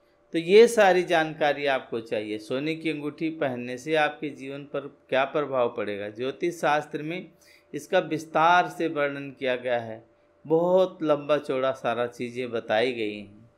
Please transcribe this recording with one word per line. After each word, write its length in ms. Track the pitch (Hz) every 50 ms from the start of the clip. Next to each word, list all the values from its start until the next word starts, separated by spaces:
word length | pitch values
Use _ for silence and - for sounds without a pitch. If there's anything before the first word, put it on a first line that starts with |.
| _ _ _ _ _ _ -
तो 60 | 165
ये 280 | 165 170 196 220 233
सारी 360 | 226 233 214 208 190 180 180 175
जानकारी 600 | 160 180 160 160 156 156 160 156 147 143 143 143
आपको 320 | 139 135 127 - - 131 113
चाहिए। 360 | 113 - 123 107 107 107 107 110
सोने 360 | 107 - 127 135 147 156 160
की 140 | 160 160 160
अंगूठी 400 | 151 147 143 147 143 - 165 156
पहनने 460 | 160 - 151 131 123 123 120 123 127
से 180 | 123 127 156 156
आपके 340 | 156 151 147 151 - 160 147
जीवन 320 | 131 123 131 135 139 143 143
पर 220 | - - 143 135 143 - _ _ _
क्या 140 | 135 131 139
प्रभाव 480 | 135 - 156 147 131 135 127 123 117 -
पड़ेगा, 340 | 117 104 104 101 98 101 107
ज्योतिष 460 | 110 110 127 131 - - - 175 170
शास्त्र 480 | - - 151 147 151 147 - - 147 147
में 280 | 156 170 185 - - - _ _ _ _ _ _ _ -
इसका 260 | 147 147 - 190 185
विस्तार 680 | 175 147 156 151 156 - - 160 160 170 175 180 170 156
से 180 | 156 - 165 160
वर्णन 400 | - 147 143 143 139 143 139 139
किया 240 | 127 - 135 127 127
गया 220 | 123 120 127 120 120
है। 240 | 113 113 113 113 - _ _ _ _ _ _ _ _
बहुत 580 | 143 160 165 175 180 180 185 185 180 180 - 160
लंबा 340 | 151 147 143 143 143 151 143
चौड़ा 320 | 143 - 135 131 131 131 131
सारा 340 | - - 123 113 117 120
चीज़ें 420 | 120 - - 123 120 117 123 127 120
बताई 400 | 113 113 110 113 110 110 120 135 123
गई 240 | 117 110 104 104
हैं। 320 | 104 101 98 - 107 - _ _